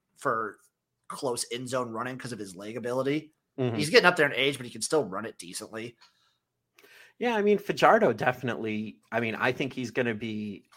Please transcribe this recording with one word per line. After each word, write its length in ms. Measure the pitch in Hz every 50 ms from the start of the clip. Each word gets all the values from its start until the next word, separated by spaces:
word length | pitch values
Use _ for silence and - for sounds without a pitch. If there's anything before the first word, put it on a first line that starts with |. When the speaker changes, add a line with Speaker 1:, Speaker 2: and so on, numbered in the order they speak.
| _ _ _ -
Speaker 1:
for 400 | - 139 117 113 113 101 - - _ _ _ _ _ _ _ _ _ -
close 360 | - - 147 131 120 113 - -
end 180 | 117 123 131 120
zone 220 | 131 127 123 117
running 260 | 113 113 123 127 131
'cause 140 | 127 - 120
of 80 | 123 101
his 160 | 104 95 87
leg 220 | 87 104 107 113
ability. 560 | 123 113 120 123 131 131 139 147 156 151 - _ _ _ _ _ -
Speaker 2:
Mm-hmm. 180 | 127 120 117
Speaker 1:
He's 140 | 147 151 151
getting 160 | 220 247 175
up 80 | 180 -
there 120 | - 147
in 80 | 139 110
age, 220 | 117 135 143 139
but 100 | 123 123
he 60 | 117
can 100 | - 113
still 220 | - - 160 156 120
run 220 | 92 92 101 110
it 120 | 110 - -
decently. 580 | - 85 90 - 107 87 104 110 113 139 - _ - _ _ _ _ _ _ _ _ _ _ _ _ _ _ _ - - - - - - _ -
Speaker 2:
Yeah, 180 | 226 247 226
I 60 | 214
mean, 160 | 202 208 208 196
Fajardo 540 | - - 160 135 165 147 202 220 214 139
definitely, 840 | 110 104 - 127 123 - - 117 110 - 110 110 107 107 110 107 - _ _ -
I 80 | - 117
mean, 160 | 120 113 110
I 160 | - 110 131
think 200 | 127 - 139 123
he's 200 | - 131 123 107
gonna 220 | - 135 123 120 110
be, 500 | 104 117 110 107 107 107 104 98 - _ _ -